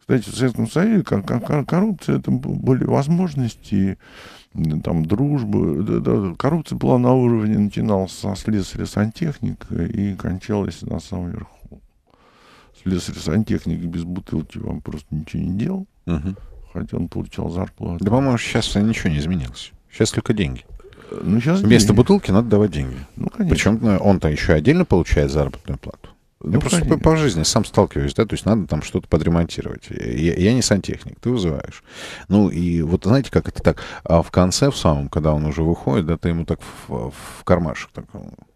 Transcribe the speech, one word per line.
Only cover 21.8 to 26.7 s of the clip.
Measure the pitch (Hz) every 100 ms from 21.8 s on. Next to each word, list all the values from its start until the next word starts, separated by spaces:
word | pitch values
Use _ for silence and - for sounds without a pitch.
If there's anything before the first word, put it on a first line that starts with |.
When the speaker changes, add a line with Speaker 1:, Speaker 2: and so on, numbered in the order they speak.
| 104
Speaker 1:
деньги. | 104
Speaker 2:
бутылки | 123 196 -
надо | 98 120
давать | 104 104
деньги. | 78 69 65 67 -
Speaker 1:
Ну, | -
конечно. | - 190 80
Speaker 2:
Причем, | 95 110 117
э, | 95
он-то | 101 92 85
еще | 76 -
отдельно | 80 76 170 180
получает | 90 80 - 71
заработную | 73 67 - - 69
плату. | - - - _ _ _
Speaker 1:
Ну, | -
Speaker 2:
Я | 107
просто | -